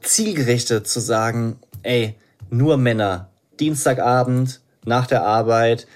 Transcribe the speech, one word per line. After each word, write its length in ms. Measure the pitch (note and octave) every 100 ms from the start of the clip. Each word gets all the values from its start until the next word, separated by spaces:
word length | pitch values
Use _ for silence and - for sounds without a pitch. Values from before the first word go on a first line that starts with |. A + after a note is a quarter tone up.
zielgerichtet 880 | - - A3 E3+ B2 A#2+ - A2+ -
zu 120 | -
sagen, 580 | A2 A2+ A2+ A2+ A2+ A#2 _ -
ey, 320 | - B2 A2 G#2+ _ _ F#2+
nur 280 | A#2+ C#3+ C#3+
Männer, 520 | B2 A2 G2+ F#2 F#2 _ _ -
Dienstagabend 1000 | D3+ D3+ - B2+ A#2+ B2+ B2 B2+ B2+ - _ _ -
nach 220 | A#2+ B2
der 160 | B2 F2+
Arbeit, 640 | A2 A2+ A2+ A#2 A2+ -